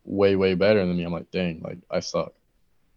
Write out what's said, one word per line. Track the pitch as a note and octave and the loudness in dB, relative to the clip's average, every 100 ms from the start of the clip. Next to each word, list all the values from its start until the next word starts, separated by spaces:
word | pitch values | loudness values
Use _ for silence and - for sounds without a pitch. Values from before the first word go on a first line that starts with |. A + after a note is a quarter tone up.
| - | -8
way, | G2 G2 F#2+ | 2 2 4
way | F#2+ | 2
better | F2+ G2 G#2+ F#2 | 2 4 4 2
than | F2 | -2
me, | |
I'm | E2+ | -4
like, | E2+ - | -6 -6
"Dang, | F#2 F2+ D#2+ | -4 -4 -6
like, | - - - | -10 -14 -8
I | F#2 | -6
suck." | - E2+ D#2 - _ _ _ _ _ | -4 -6 -6 -10 _ _ _ _ _